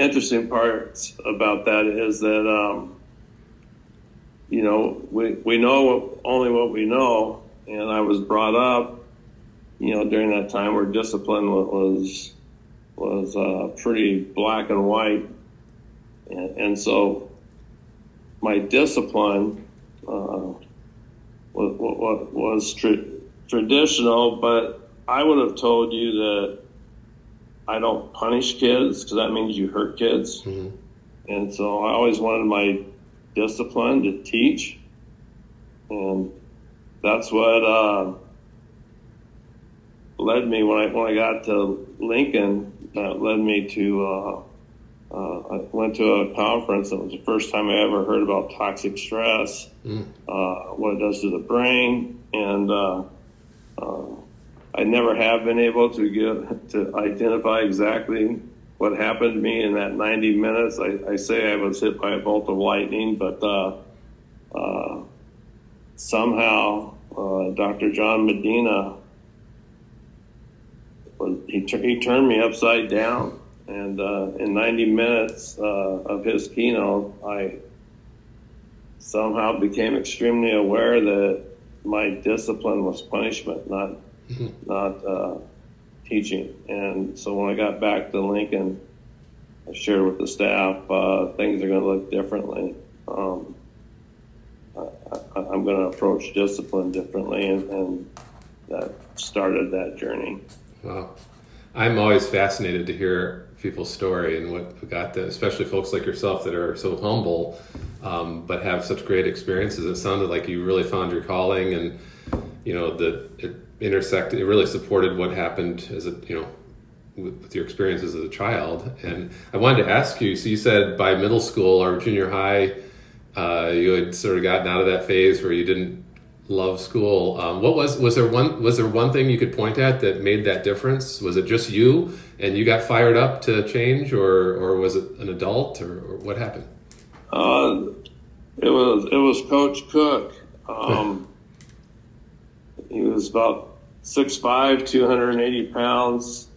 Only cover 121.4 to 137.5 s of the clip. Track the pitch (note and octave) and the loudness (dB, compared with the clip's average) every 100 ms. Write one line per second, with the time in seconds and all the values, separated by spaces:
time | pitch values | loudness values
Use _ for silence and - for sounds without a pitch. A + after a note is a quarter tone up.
121.4 | - - F#2 F#2 F#2 F2+ A2+ G2+ F#2+ G2 | 0 2 4 6 4 0 0 0 0 0
122.4 | G2 G2+ F#2+ - - - - - - - | 2 2 2 -2 -14 -20 -20 -20 -12 -4
123.4 | F2 E2+ E2+ E2+ F2+ F2+ F2 - G#2 F2+ | -2 0 0 2 4 2 0 -4 -2 0
124.4 | F2+ F#2 F2+ F2+ F#2 F#2 - F#2+ F#2+ F#2+ | 2 2 2 2 2 2 2 4 6 4
125.4 | F#2+ F2 F2 F#2 F2+ F2+ - - - - | 2 0 2 0 -2 -8 -16 -20 -20 -18
126.4 | - F#2+ F#2+ F#2 - A#2 G#2 G2 B2 - | -4 -2 0 -2 -4 0 2 4 2 -2
127.4 | F2 F2+ A#2+ D#3 C#3+ C3 A#2+ C3 A2+ A#2+ | -4 2 2 4 2 2 2 4 4 4
128.4 | D3+ D3+ A#2 A#2 A2 A2 A#2+ C3+ C3 A#2 | 2 2 2 2 2 4 4 4 4 4
129.4 | C3 - A2 A2+ C3 B2+ G2+ F#2+ G2 G#2 | 2 0 0 2 2 4 2 2 2 2
130.4 | G#2 F#2 G2+ G2+ C3 C3+ C3 - F#2 F2+ | 2 0 0 0 0 -2 -2 -6 -2 0
131.4 | F2+ A#2 - G2+ A#2+ D#3 F3+ - - - | 2 0 0 6 6 6 2 -6 -16 -6
132.4 | G2 G2+ A2+ A2+ - A#2 A#2+ A#2 C3 - | -2 2 4 2 4 4 6 6 4 2
133.4 | - G#2+ G2+ B2 A#2+ C#3 C#3 A2 F#2+ F#2+ | 0 0 2 0 2 2 2 2 4 6
134.4 | F#2 F#2 F#2 F#2+ F#2 F#2+ F2+ - G#2 F2+ | 4 0 0 2 2 0 -4 -8 -8 -4
135.4 | F#2 A2+ C#3 - F2 F2 F2+ F#2+ G2+ G#2 | -2 0 -2 -4 -10 -10 -10 -10 -8 -6
136.4 | A2+ - - - - - - - - - | -6 -8 -14 -20 -20 -20 -20 -20 -6 0
137.4 | - | 2